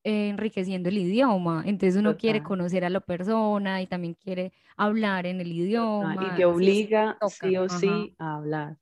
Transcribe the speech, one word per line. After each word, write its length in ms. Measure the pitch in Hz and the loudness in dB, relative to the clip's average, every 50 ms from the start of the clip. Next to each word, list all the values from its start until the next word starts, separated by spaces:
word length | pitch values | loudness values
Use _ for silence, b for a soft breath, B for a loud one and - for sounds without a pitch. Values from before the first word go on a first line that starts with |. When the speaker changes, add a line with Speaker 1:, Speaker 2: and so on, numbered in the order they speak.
| - | -4
Speaker 1:
eh, 260 | 208 214 208 208 208 | -2 0 0 0 -2
enriqueciendo 600 | 202 202 214 214 - 202 185 190 190 185 175 175 | -2 -2 -4 -4 -2 -2 -4 -2 -2 -2 -2 0
el 80 | 208 | 0
idioma. 680 | 208 175 175 196 240 269 254 208 185 175 170 165 160 - | 0 0 2 2 4 4 4 4 2 0 0 -2 -2 -2
Entonces 340 | 190 208 185 196 185 180 196 | -2 -2 2 2 4 4 4
uno 180 | 208 214 214 | 2 2 0
quiere 220 | - - 226 220 214 | 0 0 0 0 0
Speaker 2:
Total. 80 | 151 | -2
Speaker 1:
conocer 380 | 165 190 185 175 180 180 185 175 | -4 -4 -2 -2 0 0 0 0
a 40 | 175 | 0
la 100 | 180 196 | -2 -2
persona 840 | - - 180 170 185 202 220 226 220 214 208 202 202 190 190 190 | -4 -4 -6 -4 -2 0 0 2 2 2 0 0 0 -2 -2 -4
y 60 | 185 | -4
también 260 | - 185 180 175 165 170 | -4 -6 -6 -6 -6 -8
quiere 380 | _ - 190 185 180 185 185 b b b b b | _ -8 -8 -6 -6 -6 -8 b b b b b
hablar 480 | b 202 214 214 226 220 208 196 185 180 | b 0 0 2 2 0 0 0 0 -2
en 160 | 180 185 185 | -4 -4 -4
el 60 | 175 | -6
Speaker 2:
Total, 100 | 175 170 | -6 -4
Speaker 1:
idioma, 580 | 165 175 190 220 233 226 220 214 208 202 - 156 | -2 -2 0 0 0 0 0 -2 -2 -2 -2 -2
Speaker 2:
y 20 | |
te 180 | 190 190 190 180 | -2 -4 -2 0
Speaker 1:
sí 80 | 175 180 | 4 4
o 100 | 175 175 | 4 4
sí 0 | |
Speaker 2:
obliga 640 | 175 185 196 196 208 214 208 214 214 214 220 - - | 6 6 6 4 4 2 2 2 2 2 2 0 -2
Speaker 1:
toca, 100 | 214 196 | -4 -4
Speaker 2:
sí 280 | - - - 190 185 | -4 -2 -2 0 0
o 60 | 180 185 | 0 0
Speaker 1:
ajá. 160 | 185 180 175 | -2 0 0
Speaker 2:
sí 360 | 185 196 208 214 208 - _ | 0 2 2 0 -2 -6 _
a 180 | - 160 160 151 | -10 -8 -8 -8
hablar. 420 | 151 151 151 156 151 147 151 156 _ | -6 -6 -6 -4 -4 -6 -8 -12 _